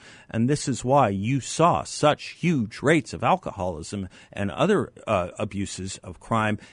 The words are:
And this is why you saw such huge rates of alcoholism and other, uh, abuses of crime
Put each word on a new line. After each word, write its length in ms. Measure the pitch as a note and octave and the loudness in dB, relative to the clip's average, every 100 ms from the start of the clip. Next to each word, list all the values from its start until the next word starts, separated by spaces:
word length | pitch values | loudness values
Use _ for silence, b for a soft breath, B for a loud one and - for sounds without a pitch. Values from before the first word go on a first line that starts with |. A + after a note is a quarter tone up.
| B B B | B B B
And 180 | A2+ A#2+ | 0 2
this 220 | D3 - | 2 -2
is 160 | A#2+ | -2
why 240 | B2 C#3 A#2 | 2 4 4
you 320 | G2 G#2+ C3+ | 2 0 -2
saw 440 | - - E3 G2+ | -2 2 4 2
such 520 | - - D3 C#3 - - | -2 0 2 2 -4 -4
huge 440 | E3 D3+ G#2 - | 0 2 0 -2
rates 320 | A#2+ E3 - | 2 2 0
of 100 | E2+ | -2
alcoholism 840 | A#2 F3+ - - F#2 D#2 - G2+ F#2+ B B | 0 0 -2 -6 -6 -6 -8 -8 -10 B B
and 200 | - G2+ | -6 -4
other, 420 | - E3+ G3 - - - | 0 2 2 0 -6 -2
uh, 220 | G2+ F2 - | 0 -2 -6
abuses 580 | G#2+ G2 F#2+ - F#2 - | -6 -4 -6 -8 -10 -10
of 160 | - - | -14 -14
crime 380 | - A2+ G#2+ G#2 B | -2 0 0 -2 B